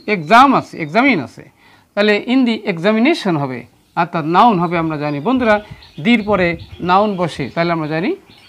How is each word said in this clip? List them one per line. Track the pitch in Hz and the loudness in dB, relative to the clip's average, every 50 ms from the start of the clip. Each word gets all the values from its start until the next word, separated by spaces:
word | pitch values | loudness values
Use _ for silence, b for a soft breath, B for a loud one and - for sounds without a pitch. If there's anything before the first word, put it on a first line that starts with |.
| - - | -6 -4
এক্সাম | 214 185 147 147 220 240 269 285 240 | -4 -4 0 4 6 6 6 6 4
আছে, | 185 - - - - | 2 -2 -4 -8 -10
এক্সামিন | 170 143 160 220 262 285 233 165 | -8 -4 0 0 2 2 2 0
আছে, | 120 110 - - - - _ b b b b b b b b | -4 -8 -12 -18 -20 -20 _ b b b b b b b b
তাহলে | 202 208 208 208 208 - - | 0 2 2 2 0 0 0
in | 247 269 254 233 | 0 2 2 2
the | 220 220 - 220 180 | 0 -2 -4 -6 -4
examination | 165 160 208 214 220 233 302 339 - - 196 165 147 | -2 0 0 2 2 2 2 0 0 -2 -2 -2 -2
হবে, | 143 127 127 117 117 - _ _ _ _ - | -2 -4 -6 -10 -14 -16 _ _ _ _ -4
অর্থাৎ | 170 170 165 - 170 147 | -4 -4 -2 -2 -4 -2
নাউন | 156 170 185 226 240 214 170 | 0 2 4 4 4 4 2
হবে। | 175 165 175 170 | 0 -2 -2 -2
আমরা | 160 160 160 143 | -2 -2 -4 -4
জানি | 147 151 147 143 | -4 -4 -4 -4
বন্ধুরা | 143 214 262 254 247 220 208 208 214 B B B B B B B 147 | -2 -2 0 0 2 2 2 0 -2 B B B B B B B 0
দির | 214 240 220 196 | 2 2 2 2
পরে | 208 208 185 180 170 170 165 - - - - | 0 0 0 0 0 -2 -4 -8 -14 -14 -8
নাউন | - 180 180 196 214 214 196 175 | -2 2 2 2 2 2 0 -2
বসে, | 180 156 - - 139 113 | -4 -4 -4 -6 -8 -6
তাহলে | - 170 170 175 | -4 -2 -2 -2
আমরা | 170 160 156 147 | -2 -2 -4 -4
জানি | 156 160 180 285 392 - - - - - - | -4 -4 -2 -4 -4 -6 -10 -18 -20 -20 -20